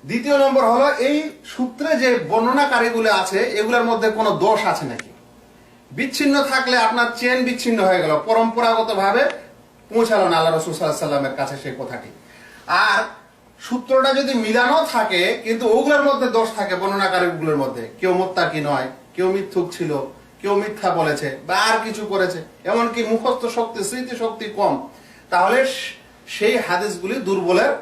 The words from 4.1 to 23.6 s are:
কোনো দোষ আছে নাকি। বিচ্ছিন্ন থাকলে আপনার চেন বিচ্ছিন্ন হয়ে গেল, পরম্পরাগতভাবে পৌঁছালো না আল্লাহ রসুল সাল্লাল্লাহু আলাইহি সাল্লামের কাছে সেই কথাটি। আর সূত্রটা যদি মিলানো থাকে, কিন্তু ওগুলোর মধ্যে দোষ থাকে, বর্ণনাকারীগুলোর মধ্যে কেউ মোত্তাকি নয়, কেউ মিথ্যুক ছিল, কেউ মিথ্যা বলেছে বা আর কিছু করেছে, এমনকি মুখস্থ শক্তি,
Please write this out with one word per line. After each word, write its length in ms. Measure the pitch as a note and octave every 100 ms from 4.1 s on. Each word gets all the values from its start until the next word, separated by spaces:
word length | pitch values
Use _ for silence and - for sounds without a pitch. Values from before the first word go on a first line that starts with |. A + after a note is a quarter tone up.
কোনো 200 | G#3+ G#3+
দোষ 340 | D#3+ F#3+ B3+ F#3+
আছে 200 | - C#3+
নাকি। 240 | A#2 - - - - - - - - _
বিচ্ছিন্ন 520 | C3+ C4 - C#4+ C#4
থাকলে 340 | C#4 C4+ B3+ B3
আপনার 280 | A#3 A#3+ A#3+ -
চেন 260 | B3 B3+
বিচ্ছিন্ন 420 | B3 A#3+ A#3+ A3 F#3+
হয়ে 140 | F3+
গেল, 200 | D#3 D3+ A3
পরম্পরাগতভাবে 1040 | A3+ A3+ A3 A#3 A3+ A3+ G3 G3 A3+ C#4+ - - - - - -
পৌঁছালো 360 | A3 A3+ G#3 F#3
না 80 | D#3+
আল্লাহ 180 | E3 D#3+
রসুল 180 | F3
সাল্লাল্লাহু 420 | D#3 D#3+ D3+ D#3 C#3
আলাইহি 200 | C3+ C#3+
সাল্লামের 0 |
কাছে 220 | B2+ C3+
সেই 120 | C#3+ B2
কথাটি। 300 | A#2 B2 - - - - - - -
আর 360 | F#3+ - - - - - _ _ _
সূত্রটা 540 | - B3 B3 C4 C4+
যদি 200 | C4+ B3+
মিলানো 520 | B3 G#3+ A#3 B3 D#4+ -
থাকে, 500 | A#3+ G3+ F3+ F#3+ A3+
কিন্তু 340 | A3 A3+ A#3+ A#3
ওগুলোর 260 | C#4+ C#4+
মধ্যে 240 | C#4+ C#4 A#3+
দোষ 220 | A3 A3+ G#3+
থাকে, 200 | F3+ F3+
বর্ণনাকারীগুলোর 840 | G3 G3 F#3+ F#3 F3+ D#3+ D#3+ D3
মধ্যে 300 | B2+ A#2+ A2+ -
কেউ 140 | F#3
মোত্তাকি 480 | F3+ F#3 F#3 D#3+ D#3
নয়, 260 | D3 C3+ B2+ - - -
কেউ 160 | F#3
মিথ্যুক 420 | G3 F#3+ F#3 F3
ছিল, 380 | - D#3+ D3 C3+ - - -
কেউ 140 | G3 G3+
মিথ্যা 340 | G#3 - F#3
বলেছে 480 | D#3+ D3+ D3 C#3+ - -
বা 100 | -
আর 200 | A3 A3+
কিছু 220 | A3 G#3+ G#3
করেছে, 380 | G3 F3+ E3+ D#3 - F3
এমনকি 380 | A3+ A#3 A#3
মুখস্থ 420 | A3 A3+ A#3+ B3+ A#3
শক্তি, 280 | A#3+